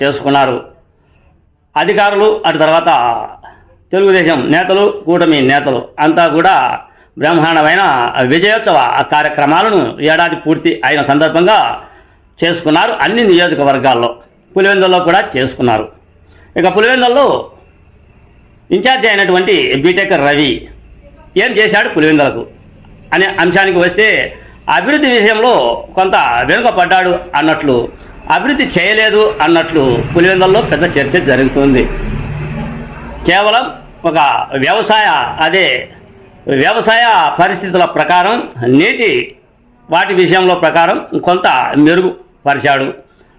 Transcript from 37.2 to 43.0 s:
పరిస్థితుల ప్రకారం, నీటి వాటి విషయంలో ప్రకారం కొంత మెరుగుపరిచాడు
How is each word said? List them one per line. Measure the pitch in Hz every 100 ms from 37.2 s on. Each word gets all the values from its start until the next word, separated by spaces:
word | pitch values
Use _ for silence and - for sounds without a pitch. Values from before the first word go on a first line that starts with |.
| 156 -
పరిస్థితుల | 185 190 196 180 165
ప్రకారం, | 151 151 175 185 240 - 123 120
నీటి | 135 202 254 220 127 - - _ _ _ _ -
వాటి | 160 196
విషయంలో | 185 170 185 185 175
ప్రకారం | 165 160 170 262 - -
కొంత | - 185 202 131 127 135
మెరుగుపరిచాడు | 151 170 185 - - _ 143 135 139 135 135 -